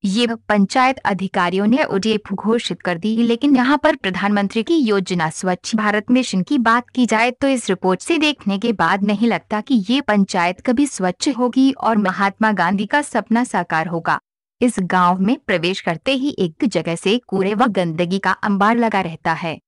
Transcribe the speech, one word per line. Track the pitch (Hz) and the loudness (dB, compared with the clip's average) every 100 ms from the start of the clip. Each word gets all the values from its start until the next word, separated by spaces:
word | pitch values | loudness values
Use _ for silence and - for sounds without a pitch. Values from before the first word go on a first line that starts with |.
| 202 | -2
ये | 196 240 | 0 0
पंचायत | 226 _ 214 294 269 254 262 | -2 _ 2 2 4 2 2
अधिकारियों | - 196 196 - 175 185 208 | -4 -4 -4 -2 0 0 2
ने | 254 | 2
ओडीएफ | 311 196 208 214 - | 0 0 0 -2 -4
घोषित | 196 202 233 - 175 | -6 0 -2 -2 -6
कर | - 170 | -4 -4
दी, | 208 220 | -2 0
लेकिन | 233 233 285 269 | 0 2 4 4
यहाँ | 247 294 | 4 2
पर | 311 311 | 2 0
प्रधानमंत्री | 196 180 202 208 196 226 | -2 -2 0 0 0 -2
की | 220 330 | 0 2
योजना | 240 202 185 180 160 | 2 0 0 -2 -2
स्वच्छ | - 185 180 - 220 | -4 -4 -4 -2 -2
भारत | 214 208 208 | 0 -2 2
मिशन | 247 247 185 | 0 2 -2
की | 180 294 | -2 0
बात | 233 233 240 | 2 0 -2
की | - 240 | 0 2
जाए | 220 240 | 2 0
तो | 247 277 | 0 0
इस | 269 - | 0 -2
रिपोर्ट | 185 185 185 | -2 0 -2
से | - 339 | 0 0
देखने | 302 294 - 196 | 0 -2 -4 -2
के | 233 | -2
बाद | 214 165 196 | 0 0 0
नहीं | 202 202 233 | 0 0 0
लगता | 185 _ 214 | -2 _ -6
कि | 214 254 185 | 0 0 2
ये | 262 | -2
पंचायत | 285 208 196 190 175 185 | 2 2 2 2 0 -2
कभी | - 240 285 | -2 0 0
स्वच्छ | - 185 180 - | 0 -4 -2 -4
होगी | 233 247 240 269 | 0 0 2 2
और | 269 214 226 | 2 0 0
महात्मा | 190 180 196 196 220 | 0 0 -2 0 0
गांधी | 202 170 190 208 | 2 0 0 0
का | 294 | -2
सपना | 294 240 226 226 | 0 -4 0 -2
साकार | 247 202 175 160 160 | 0 -4 -2 -2 -2
होगा। | 170 165 151 _ _ _ _ | -4 -2 -4 _ _ _ _
इस | 247 - | 0 0
गांव | 180 180 180 185 | 0 2 2 2
में | 190 262 | 0 -2
प्रवेश | - 190 165 190 | -2 -2 0 -4
करते | - 160 - | -4 -4 -2
ही | 269 277 - | -2 -2 -2
एक | 180 156 269 | -4 0 -2
जगह | 175 160 170 | 0 -4 -4
से | - 233 | 0 -2
कूड़े | _ 190 190 | _ -2 -2
व | 208 247 | 0 0
गंदगी | 190 175 160 175 196 | 0 -2 -2 -2 0
का | 190 | -2
अंबार | 190 214 202 202 233 | -2 -2 0 2 2
लगा | 226 208 | 0 0
रहता | 185 160 - | -4 -6 -4
है | 160 175 151 | -4 -4 -10